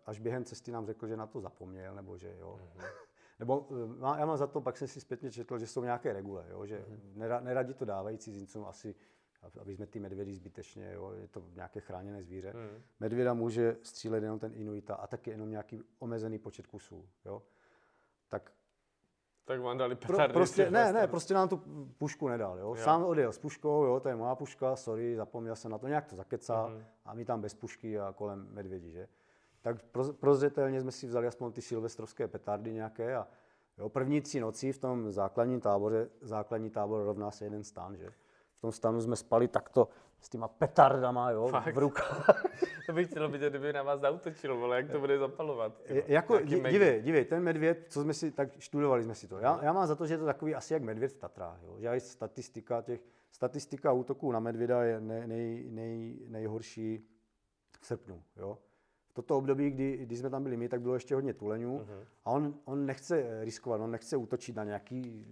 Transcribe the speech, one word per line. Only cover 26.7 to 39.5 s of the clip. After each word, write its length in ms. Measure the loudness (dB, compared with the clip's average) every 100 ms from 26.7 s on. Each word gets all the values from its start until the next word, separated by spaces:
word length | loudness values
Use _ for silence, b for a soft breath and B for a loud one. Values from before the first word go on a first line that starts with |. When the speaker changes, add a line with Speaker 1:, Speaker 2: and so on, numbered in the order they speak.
| -6 -16 _ -14
Speaker 1:
a 80 |
my 120 | -8 -4
tam 160 | -2
bez 120 | -4
pušky 460 | -8 -12 -10 -6 -4
a 140 | -4
kolem 340 | -4 -6 -6 -10
medvědi, 400 | -12 -10 -10 -10
že. 160 | -14 -16 b b b b b
Tak 200 | -4 -4
pro-, 300 | -4 -2 -2
prozřetelně 680 | 2 6 6 6 4 2 2
jsme 100 | -2
si 160 | -6 -2
vzali 200 | 0 0
aspoň 240 | -2 -8
ty 100 | -8
silvestrovské 680 | -6 -4 -4 -6 -12 -6 -6
petardy 460 | -6 -4 -4 -2
nějaké 420 | -6 -6 -4 -2 -2
a, 120 | -6 b b b b -8
jo, 120 | -4
první 320 | -2 2 0
tři 180 | 0 -2
noci 320 | -2 -2 -4
v 60 | -2
tom 340 | -2 -2 -2
základním 500 | 0 0 2 2 2
táboře, 480 | 4 4 4 2 0 -6
základní 480 | -6 -6 -2 -4 -4
tábor 360 | -4 -2 0 0
rovná 260 | -2 -4
se 140 | -6 -8
jeden 180 | -8
stan, 320 | -10 -12 -12 -12
že. 120 | -16 -18 b b b b
V 40 |
tom 100 | -6
stanu 300 | 2 2 2
jsme 140 | 2 -2
spali 320 | 4 6
takto 400 | 6